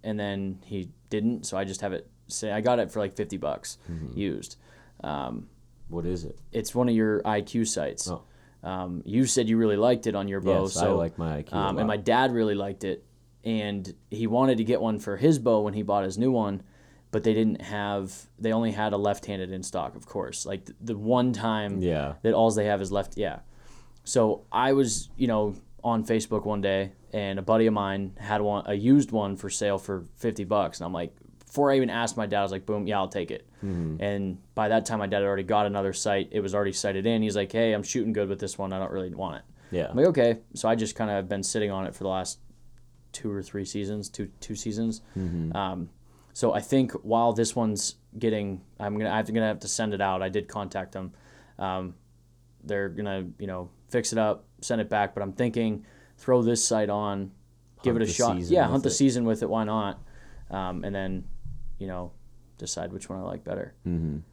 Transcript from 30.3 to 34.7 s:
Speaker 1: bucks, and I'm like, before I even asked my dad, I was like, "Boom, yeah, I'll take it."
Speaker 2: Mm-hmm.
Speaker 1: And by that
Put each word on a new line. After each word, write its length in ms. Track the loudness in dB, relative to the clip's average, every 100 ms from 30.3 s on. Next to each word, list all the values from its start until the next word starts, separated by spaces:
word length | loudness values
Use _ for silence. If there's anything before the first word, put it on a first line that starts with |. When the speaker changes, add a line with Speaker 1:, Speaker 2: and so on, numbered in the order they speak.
| -2
Speaker 1:
bucks, 340 | 0 2 2 -4
and 80 | -6
I'm 60 |
like, 240 | -4 -6 -10 -20 -20
before 280 | -8 2 4
I 40 | 4
even 140 | 2
asked 260 | 0 -2 -2
my 100 | -2
dad, 120 | 0
I 40 |
was 80 | 0
like, 120 | -2
"Boom, 220 | -2 -2 0
yeah, 120 | 0
I'll 100 | 0
take 240 | -4 -6
it." 120 | -8 -12 -10
Speaker 2:
Mm-hmm. 320 | -4 -2 -4 -2
Speaker 1:
And 380 | -2 -2 -4 -6 -8
by 140 | -2
that 180 | 2